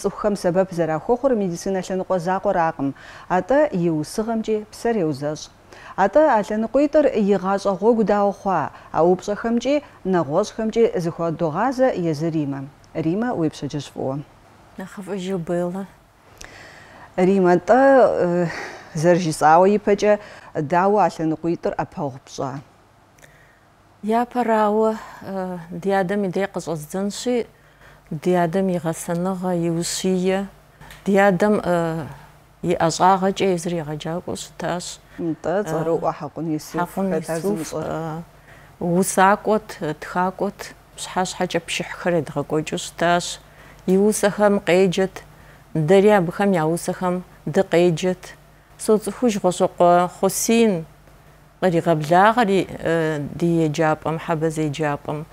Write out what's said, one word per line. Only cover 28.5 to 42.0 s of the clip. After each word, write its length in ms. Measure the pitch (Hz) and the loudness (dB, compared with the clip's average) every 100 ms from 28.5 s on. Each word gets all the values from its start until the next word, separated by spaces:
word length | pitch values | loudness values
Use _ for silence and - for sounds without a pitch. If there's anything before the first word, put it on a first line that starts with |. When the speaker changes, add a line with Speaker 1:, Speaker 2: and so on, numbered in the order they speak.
| 190 190 | 0 0
Speaker 2:
и 80 | 175 | -2
гъэсэныгъэ, 720 | 165 165 - 170 185 185 185 175 | -4 -6 -6 -4 -4 -4 -4 -2
и 140 | 170 | -2
ущие, 800 | 165 170 - 190 185 185 190 196 - _ _ - - 190 | -2 -4 -4 -2 0 0 -2 -6 -14 _ _ -20 -8 0
ди 120 | 196 | 4
адэм, 440 | 202 175 208 208 | 4 4 2 2
э, 400 | - 175 165 165 135 - - - _ _ | 0 0 0 -4 -8 -14 -20 -20 _ _
и 120 | 165 170 | -4 0
ӀэщӀагъэкӀэ 720 | 165 - 180 190 196 190 196 175 | 0 2 2 4 0 0 0 0
езыр 180 | 170 175 | -2 -6
егъэджакӀуэу 540 | 147 151 160 175 - 190 | -6 -8 -6 -8 -8 -12
щытащ. 500 | - - 160 175 - - _ - | -12 -10 -6 -6 -10 -16 _ -8
Speaker 1:
НтӀэ, 440 | 170 151 156 190 160 | -6 -4 -2 -2 -2
цӀэрыӀуэ 400 | 160 160 170 160 | -4 0 0 -2
Speaker 2:
Э, 40 | - | -4
Speaker 1:
Хьэкъун 280 | 147 - 165 151 | -10 -8 -6 -6
Исуф, 240 | - 175 | -6 -6
Speaker 2:
Хьэкъун 260 | 175 190 190 | -6 -4 -2
Speaker 1:
хэт 160 | 165 160 | -4 -4
ар 100 | 165 | -4
Speaker 2:
Исуф, 200 | 180 160 147 | -4 -4 -6
Speaker 1:
зымыщӀэр? 140 | 156 151 | -8 -6
Speaker 2:
э, 360 | 156 160 160 - - - - - - | -6 -8 -10 -12 -20 -20 -20 -20 -8
усакӀуэт, 880 | 175 175 190 - 190 208 196 214 - - 156 156 | -2 0 0 4 4 4 0 -2 -2 -8 -8 -8
тхакӀуэт, 580 | - 180 185 - 196 - - - _ - | -6 -4 -4 -2 -6 -6 -18 -18 _ -16
пщыхьэщхьэкӀэ 640 | - - 185 - 185 170 - | -6 -4 -4 -4 -4 -4 -4
пшыхьхэр 480 | - - - | -8 -8 -6